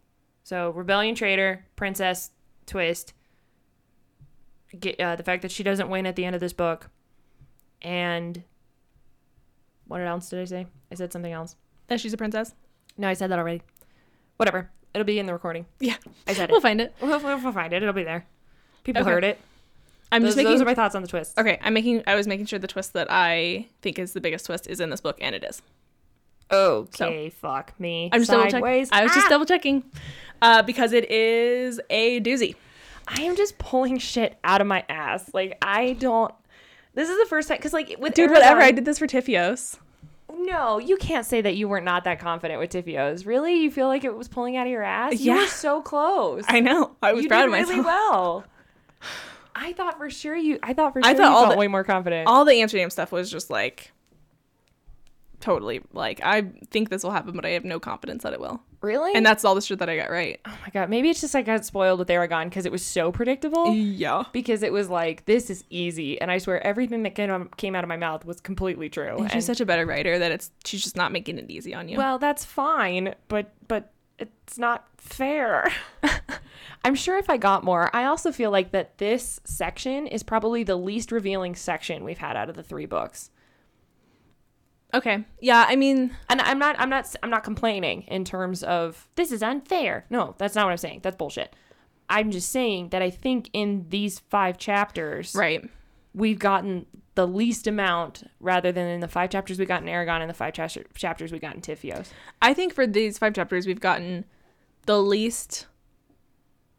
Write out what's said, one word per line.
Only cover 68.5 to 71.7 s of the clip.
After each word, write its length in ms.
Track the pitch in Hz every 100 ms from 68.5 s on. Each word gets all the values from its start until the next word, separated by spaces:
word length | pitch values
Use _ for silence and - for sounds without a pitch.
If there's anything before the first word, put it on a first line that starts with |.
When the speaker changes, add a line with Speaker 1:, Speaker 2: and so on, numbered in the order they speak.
| 190 185 165 151
Speaker 1:
true. 260 | - - -
Speaker 2:
And 100 | 214
she's 40 |
Speaker 1:
And 80 | 233
Speaker 2:
such 160 | 233 240
a 40 |
better 200 | 202 170
writer 340 | 165 147 170 175
that 120 | 170
it's, 180 | 165 - _
she's 180 | - 196
just 120 | 208 185
not 140 | 175
making 240 | 170 - -
it 100 | -
easy 240 | - -